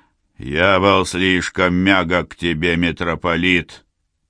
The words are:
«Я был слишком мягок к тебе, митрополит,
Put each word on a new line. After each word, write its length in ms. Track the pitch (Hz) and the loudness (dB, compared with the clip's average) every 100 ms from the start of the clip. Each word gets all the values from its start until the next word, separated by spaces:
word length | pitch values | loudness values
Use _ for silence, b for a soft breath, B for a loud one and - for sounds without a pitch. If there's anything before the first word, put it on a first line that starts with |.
| b b _ - | b b _ -16
«Я 420 | 64 76 95 95 | -6 0 2 4
был 260 | 98 95 90 | 4 2 0
слишком 720 | 90 92 90 - - 90 90 | -2 0 0 -2 -2 0 2
мягок 540 | 95 95 85 90 78 | 2 2 0 -2 -4
к 60 | - | -6
тебе, 400 | 85 78 87 85 | -6 -2 -2 0
митрополит, 1080 | 85 76 85 80 87 85 90 87 - - _ _ _ _ | -2 -4 -6 -4 -4 0 0 0 -2 -12 _ _ _ _